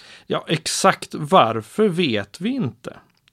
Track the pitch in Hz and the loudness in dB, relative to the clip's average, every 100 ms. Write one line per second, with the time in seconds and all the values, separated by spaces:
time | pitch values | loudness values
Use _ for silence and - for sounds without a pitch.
0 | - - - - - 160 - - 196 - | -20 -20 -6 -6 -2 -4 -4 0 2 0
1 | - 190 147 190 117 113 107 - 214 165 | -6 -10 2 4 4 0 -6 0 0 2
2 | 160 104 98 - 208 269 135 - - - | 0 -2 -4 -8 -6 -2 -4 -6 -18 -18
3 | _ _ _ | _ _ _